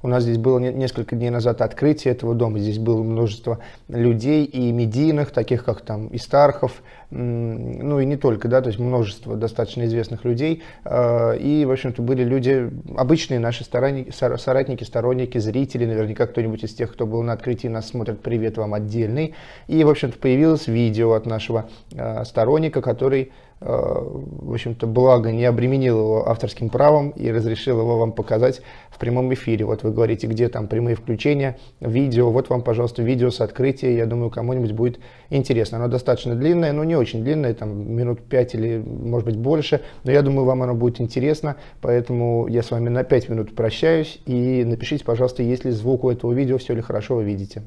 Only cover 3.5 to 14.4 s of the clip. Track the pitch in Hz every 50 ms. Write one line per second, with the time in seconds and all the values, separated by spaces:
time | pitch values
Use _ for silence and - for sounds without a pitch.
3.5 | 117 - - - - - - - - 120 120 120 117 107 113 135 151 156 147 139
4.5 | - 127 123 120 117 120 117 110 107 127 151 160 156 147 147 143 - 127 113 -
5.5 | 123 120 - - 110 - - - 110 104 110 110 120 117 - - - 143 147 143
6.5 | 139 - - 127 - - - - - - - - - 135 123 120 117 117 117 117
7.5 | 113 113 117 120 123 120 120 143 147 143 135 135 143 139 - 135 113 107 - 113
8.5 | 120 131 127 123 101 101 120 123 127 123 113 98 95 - - - 110 107 113 110
9.5 | - - 117 - - 123 117 113 113 117 113 107 110 110 - 123 120 117 143 160
10.5 | 165 160 - - - - - - - 123 123 120 120 117 117 117 113 - - 139
11.5 | 147 151 147 131 131 127 - 131 120 - 120 120 135 127 123 120 131 135 120 127
12.5 | 139 131 120 117 - - - - - - 127 127 160 160 - - 135 120 113 117
13.5 | 120 - 117 - - 123 127 139 139 135 127 - - - 135 120 123 123